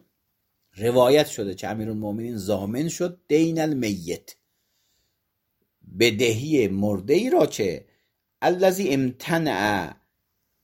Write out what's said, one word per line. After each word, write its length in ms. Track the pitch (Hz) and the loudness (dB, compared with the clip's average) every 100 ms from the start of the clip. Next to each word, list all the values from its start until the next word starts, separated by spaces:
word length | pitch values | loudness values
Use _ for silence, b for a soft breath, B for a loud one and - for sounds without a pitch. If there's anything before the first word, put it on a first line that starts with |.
| _ _ _ _ _ _ _ - | _ _ _ _ _ _ _ -4
روایت 520 | 113 123 123 147 147 | 0 4 6 6 2
شده 280 | - 101 92 | -4 -8 -6
که 120 | 92 | -8
امیرالمومنین 680 | 107 110 107 104 107 117 113 | -6 -6 -6 -6 -8 -8 -8
ضامن 520 | 95 98 98 120 165 | -4 -4 -2 -4 -4
شد 320 | - 175 175 - | -4 -6 -6 0
دین 340 | 151 165 165 | 2 2 0
المیت، 760 | 156 139 113 95 82 82 - - _ _ _ _ _ _ _ _ _ _ _ _ _ _ - 90 | -2 -2 -2 -4 -6 -10 -12 -20 _ _ _ _ _ _ _ _ _ _ _ _ _ _ -12 2
بدهی 680 | 117 104 120 110 147 147 101 | 2 4 0 0 0 2 2
مرده 460 | 95 104 98 98 | 0 -2 -2 0
ای 160 | 165 254 | 0 2
را 160 | 349 143 | 2 2
که 400 | - 98 80 - _ _ _ _ - | 0 -4 -4 -12 _ _ _ _ -2
الذی 480 | 151 180 185 185 190 | 0 4 2 2 0
امتنع 1080 | 135 131 127 - 165 156 95 104 101 78 - _ _ _ _ _ _ | 0 -2 -4 -4 -2 0 0 0 -2 -4 -12 _ _ _ _ _ _